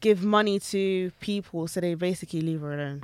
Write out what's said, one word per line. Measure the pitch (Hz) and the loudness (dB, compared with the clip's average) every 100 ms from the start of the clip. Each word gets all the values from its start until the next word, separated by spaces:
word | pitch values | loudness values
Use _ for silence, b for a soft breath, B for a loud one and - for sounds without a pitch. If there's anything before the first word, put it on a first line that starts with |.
give | 214 196 | 4 4
money | 202 208 214 202 | 4 4 4 0
to | - 196 190 185 185 - | 0 0 0 0 -2 -4
people, | - 202 - 165 165 | -4 -4 -4 -6 -4
so | 190 | -2
they | 175 | -2
basically | 165 180 185 165 165 | 0 0 -2 -4 -4
leave | 165 160 | -2 -2
her | 147 | -4
alone. | 147 143 143 | -6 -6 -8